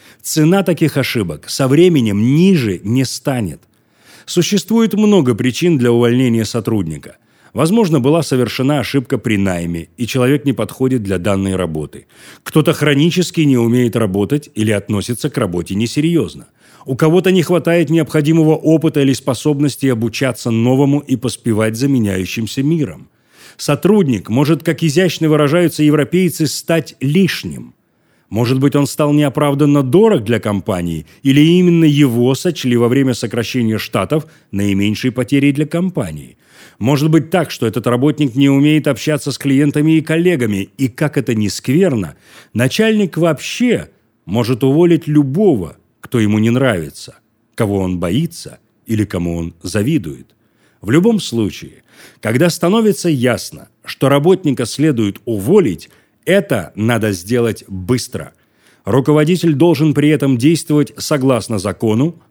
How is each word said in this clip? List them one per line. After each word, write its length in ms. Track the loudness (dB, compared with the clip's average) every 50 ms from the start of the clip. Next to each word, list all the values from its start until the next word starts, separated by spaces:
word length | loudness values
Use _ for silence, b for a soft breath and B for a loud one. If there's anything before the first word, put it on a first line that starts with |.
| b b b b
Цена 440 | b -6 -2 2 2 4 4 2 2
таких 320 | 0 0 0 0 -2 0
ошибок 520 | -2 -4 -2 -2 -4 -4 -4 -6 -10 -12 -12
со 200 | -4 -2 0 2
временем 680 | 4 4 4 4 4 2 2 0 0 0 0 2 2
ниже 460 | 4 4 4 4 4 2 0 -4 -4 -4
не 220 | -2 -2 0 -2
станет. 560 | -2 -6 -6 -6 -4 -4 -2 -4 -6 -8 -12 _ _ b b b b b b b b b b b
Существует 680 | b -4 -4 -2 0 -2 -4 -2 0 0 0 0 0 0
много 420 | 0 0 2 2 2 2 2 -2
причин 420 | -2 -2 -4 -4 -2 0 0 2 2
для 140 | 2 2 2
увольнения 520 | 2 2 2 2 2 2 2 0 0 -2
сотрудника. 720 | -2 -4 -4 -4 -2 -2 -2 -2 -4 -8 -12 -14 -18 -20 _ b b b b b b b
Возможно, 460 | -2 0 2 2 2 2 2 2 2
была 240 | 2 2 2 2 0
совершена 560 | 0 0 0 0 -2 -2 -2 -2 0 0 -2
ошибка 400 | -2 -2 -2 -4 -2 -2 -6 -6
при 180 | -2 -2 0
найме, 520 | 0 0 0 -2 -2 -4 -6 -6 -8 -10 -12 _
и 100 | -8 -8
человек 380 | -4 -2 0 2 2 2 0 0
не 80 | -2 -2
подходит 500 | -2 -4 -8 -4 -4 -2 -2 0 -2 -2
для 160 | -2 -4 -2
данной 380 | -2 -2 -2 0 -2 -2 -2
работы. 500 | -2 -4 -4 -4 -6 -8 -10 -12 -18 -20 B B B B B B B B
Кто-то 280 | -2 0 0 2 2 0
хронически 680 | 0 0 0 2 2 2 2 2 0 -2 -2 -2 0
не 180 | 2 2 2 2
умеет 380 | 2 2 2 2 0 0 0
работать 540 | 0 -2 -2 0 -2 -2 0 -2 -4 -4 -8 _
или 160 | -4 -2 0
относится 600 | 0 -2 -2 -4 -4 -4 -4 -6 -8 -6 -6 -6
к 60 | -4
работе 380 | -2 -4 -2 -2 -6 -6 -4 -4
несерьёзно. 720 | -4 -4 -4 -2 -2 -2 0 0 0 -2 -2 -6 -14 -20 _ _ b b b b b b
У 80 | -8 -4
кого-то 380 | 0 2 2 2 2 2 4 2
не 100 | 2 2
хватает 480 | 2 0 0 0 2 2 2 2 2
необходимого 640 | 2 0 0 0 0 0 2 2 2 4 4 4 2
опыта 460 | 2 2 2 2 4 2 0 0 2
или 120 | 2 2 0
способности 760 | 0 -2 -4 -4 -2 -2 -2 0 0 0 -2 -2 -2 -2 -2
обучаться 640 | 0 0 -2 -4 -4 -2 -4 -4 -4 -4 -4 -2 -2
новому 480 | 0 2 2 2 2 2 2 2 0
и 160 | 0 -2 -4
поспевать 580 | -4 -4 -6 -8 -4 -4 -2 0 0 0 -2 -2
за 140 | -2 -2 0
меняющимся 760 | 0 0 0 0 -2 -4 -4 -6 -6 -8 -8 -6 -4 -4 -2
миром. 460 | 0 0 0 -2 -4 -6 -14 -20 _ b b b b b b b b b
Сотрудник 720 | b -2 -2 -2 0 2 2 4 4 4 2 0 -2 -2 -2
может, 340 | 0 0 2 2 0 0 0
как 220 | -4 -4 0 -2
изящно 440 | 0 2 2 0 0 -2 -2 0 0
выражаются 540 | 2 2 2 2 2 2 2 0 0 2 2
европейцы, 640 | 2 2 2 0 0 0 0 0 0 0 -2 -4
стать 480 | -4 -4 -6 -4 -2 -2 -2 -2 -4 -10 _
лишним. 760 | -4 -2 0 2 0 0 -2 -6 -10 -10 -12 -12 -16 -18 -20 _ _ _ _ _ _ _ _ _ _ _
Может 320 | -4 -2 0 0 0 2
быть, 160 | 0 2 2
он 100 | 2 0
стал 260 | 0 -2 -2 0 2 2
неоправданно 720 | 2 2 2 0 0 0 0 2 2 2 4 4 2 2
дорог 400 | 4 4 4 4 6 4 2 0
для 160 | 0 -2 -2
компании, 640 | 0 -2 -4 -2 -2 -2 -4 -2 -2 -4 -4 -6 -8 b b b b
или 160 | 2 4 4
именно 440 | 4 6 4 4 4 4 4 4 4
его 480 | 4 4 4 2 2 2 2 2 2 0
сочли 400 | 0 -2 -4 -4 -2 -2 0 2
во 100 | 2 2
время 260 | 2 2 2 2 2 0
сокращения 640 | -2 -4 -6 -4 -4 -6 -4 -2 -2 0 0 -2 -2
штатов 480 | -4 -4 -2 -2 -2 0 -2 -4 -4 b b b b b -6
наименьшей 580 | -2 0 0 0 2 0 0 -2 -2 -2 -4
потерей 400 | -2 -2 -4 0 0 2 2 2
для 160 | 0 0 -4
компании. 720 | -4 -2 -4 -4 -2 -4 -4 -6 -6 -8 -12 -14 -18 -20 b b b b b b b b b
Может 320 | 0 0 0 2 2 2
быть 180 | 2 2 2 2
так, 220 | -2 -2 -2 -2
что 160 | -4 -4 -4
этот 200 | -4 -2 -2 -2 0
работник 480 | 0 2 2 0 0 0 -2 -2 0
не 120 | 2 2 4
умеет 380 | 4 4 4 4 2 2 2
общаться 460 | 0 -2 -2 -2 -4 -4 -2 -4 -6 -8
с 60 | -6
клиентами 580 | -2 0 2 2 2 2 2 2 2 2 2
и 40 | 2
коллегами, 680 | 2 0 -2 0 2 2 2 0 0 -2 -2 -4 -4 -6 _ -4
и, 100 | -4 -4
как 300 | -2 -2 -4 -2 0 -2
это 160 | -2 -2 -2
ни 140 | 0 -2 -2
скверно, 680 | -4 -6 -4 0 2 2 2 2 0 -2 -4 -6 -10 B B B B B B B B
начальник 640 | -2 -2 0 0 0 0 2 2 2 0 -2 -2 0
вообще 720 | 0 0 0 -2 -6 -12 -4 -2 0 0 0 -2 -4 -10 _ _ _ _ _ _ _
может 380 | -4 -2 -2 0 0 0 0 2
уволить 460 | 2 4 4 4 4 4 2 0 0
любого, 680 | 0 0 0 0 0 2 2 2 2 2 -2 -6 -12 _ _ _ _ _
кто 200 | -18 -4 -2 0
ему 180 | 0 2 2 2
не 120 | 2 2
нравится, 640 | 2 2 2 0 0 -2 -4 -8 -12 -16 -20 -20 -20 _ _ _ _ _ _ _ _
кого 240 | -4 -2 -2 0 -2
он 200 | -2 -2 -2 -2
боится 600 | -2 -2 -2 -2 -2 -4 -8 -12 -18 -18 -20 -20 _ _ _ _ _
или 180 | -4 -2 -2 -2
кому 320 | -2 -2 -4 -4 -4 -4
он 180 | -6 -6 -8 -10 _ -14
завидует. 720 | -6 -4 -2 -2 0 -2 -2 -4 -6 -12 -14 -18 _ _ _ _ _ _ _ _ _ _ _
В 100 | -6 0
любом 300 | 0 2 2 2 0 0
случае, 640 | -2 -4 -2 -2 -2 -2 -4 -8 -16 -20 -20 -20 _ B B B B B B B
когда 280 | -6 -2 0 2 2 0
становится 600 | 0 0 -2 0 2 2 2 2 0 0 0 -2
ясно, 600 | 0 0 0 0 -2 -2 -6 -12 -16 -18 -20 _ _ _ _
что 240 | -16 -6 -2 0 2
работника 560 | 2 2 4 2 2 2 2 -2 -2 -2 -4
следует 560 | -6 -2 0 0 0 2 2 0 -2 -2 -6 _
уволить, 640 | -6 -6 -4 0 2 2 2 4 2 -2 -6 -10 b b b b b b b b
это 480 | 0 0 0 0 0 -4 -4 -4 -8 -8
надо 380 | -4 0 0 0 0 0 -2 -4
сделать 520 | -4 -6 -4 -2 0 0 0 -2 -4 -10 -14
быстро. 640 | -12 -12 -4 -2 -2 -4 -4 -8 -12 -14 -14 -14 _ b b b b b b b b b b
Руководитель 680 | 0 0 0 2 2 2 2 2 2 0 0 0 0 2
должен 420 | 2 4 2 4 2 2 0 2
при 140 | 2 2 2
этом 300 | 2 2 0 0 0 2
действовать 540 | 2 2 2 2 0 0 0 0 0 -2 -4
согласно 640 | -12 -6 -4 -2 0 2 0 0 0 -2 -4 -6 -4
закону, 600 | -4 -6 -6 -2 -2 0 0 0 0 -2 -4 b b b